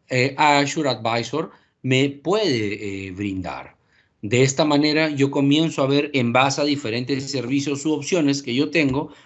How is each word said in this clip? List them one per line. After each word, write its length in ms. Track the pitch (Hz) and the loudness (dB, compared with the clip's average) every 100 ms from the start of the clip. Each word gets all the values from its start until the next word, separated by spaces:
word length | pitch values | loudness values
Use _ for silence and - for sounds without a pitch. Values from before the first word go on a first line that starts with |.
| - | -4
eh, 260 | 127 127 139 | 0 0 2
Azure 520 | 151 143 143 160 143 | 4 4 2 0 -2
Advisor 600 | 117 113 117 113 143 185 - _ _ | -2 -2 -2 -4 -6 -8 -12 _ _
me 280 | 131 131 139 | 0 2 2
puede, 1000 | 139 160 208 202 123 107 104 104 98 98 | -2 -2 0 2 0 -2 -6 -8 -8 -10
eh, 40 | |
brindar. 640 | 92 104 95 85 65 67 _ _ _ _ _ | -6 -6 -4 -6 -10 -14 _ _ _ _ _
De 200 | 104 123 | -2 2
esta 240 | 135 135 156 | 2 2 2
manera 440 | 143 151 151 160 | 4 2 2 0
yo 200 | 147 139 | 0 0
comienzo 540 | 147 139 147 160 147 | 2 2 2 2 0
a 40 | 135 | 0
ver 220 | 139 151 | 2 0
en 200 | 139 117 | 0 2
base 280 | 120 135 139 | 2 2 0
a 40 | 147 | -2
diferentes 640 | 143 120 113 123 139 135 | -2 -4 -6 -4 -4 -4
servicios 560 | 139 120 139 139 139 156 | -6 -2 -2 -2 -2 -2
u 80 | |
opciones 500 | 151 135 185 143 139 | -2 0 0 2 0
que 100 | 139 | -2
yo 160 | 123 143 | 0 0
tengo, 420 | 170 143 131 156 - | 2 2 0 -4 -10